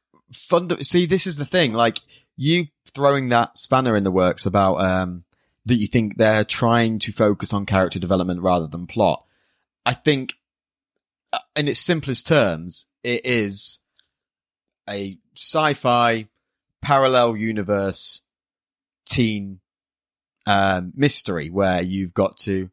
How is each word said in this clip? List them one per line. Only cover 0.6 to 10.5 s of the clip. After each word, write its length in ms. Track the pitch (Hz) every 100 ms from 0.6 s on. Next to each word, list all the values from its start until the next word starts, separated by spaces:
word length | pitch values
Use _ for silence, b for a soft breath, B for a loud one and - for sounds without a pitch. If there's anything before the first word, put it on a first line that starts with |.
| 180 175
see, 240 | 135 180 175
this 180 | 185 190
is 120 | 147
the 80 | 139
thing. 260 | 185 147
Like, 260 | 110 117 - b b b -
you 300 | 139 175 160 _ -
throwing 360 | - 143 139 127
that 280 | 117 117 -
spanner 380 | - 131 127 107
in 80 |
the 80 | 95
works 340 | 92 90 85 98
about, 300 | 98 95 82
um, 440 | 95 92 90 87 - _ _ _ 110
that 100 | 123
you 120 | 104
think 300 | 123 107 -
they're 260 | 110 107
trying 560 | 104 - 117 117 113 110
to 140 | -
focus 400 | - 107 101 -
on 120 | 101 98
character 320 | 98 90 90
development 440 | 87 95 90 87
rather 260 | 92 90 80
than 180 | 82 87
plot. 380 | 117 95 71 _ _ _ _ _ _ 120
I 80 |
think, 400 | 120 156 139 127 - _